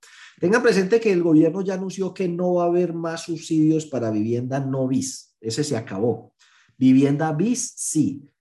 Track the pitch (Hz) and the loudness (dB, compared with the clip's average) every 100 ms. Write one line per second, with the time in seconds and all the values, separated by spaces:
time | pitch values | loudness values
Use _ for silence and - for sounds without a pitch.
0 | - - - _ 175 226 240 190 185 233 | -20 -20 -20 _ 0 2 4 2 2 2
1 | 226 180 175 156 160 180 185 190 190 190 | 2 0 4 4 4 2 -4 -4 -6 -6
2 | 185 180 185 175 180 180 175 175 180 170 | -6 -4 -4 -2 0 0 2 2 0 -2
3 | 165 165 - 160 - 160 156 160 151 127 | -6 -8 -8 -10 -2 2 4 2 -2 -4
4 | 117 107 110 120 127 135 135 135 131 127 | -2 -2 -2 -2 -2 -4 -4 -2 0 -2
5 | - - - _ 113 110 147 123 117 98 | -4 -10 -18 _ -8 -4 -4 -4 -6 -4
6 | 120 113 - _ _ _ _ _ 131 131 | -2 -2 -8 _ _ _ _ _ 6 6
7 | 139 147 156 151 208 247 - - - 156 | 4 2 -2 0 -2 -2 -6 -10 -4 0
8 | 123 - - _ | 0 -2 -14 _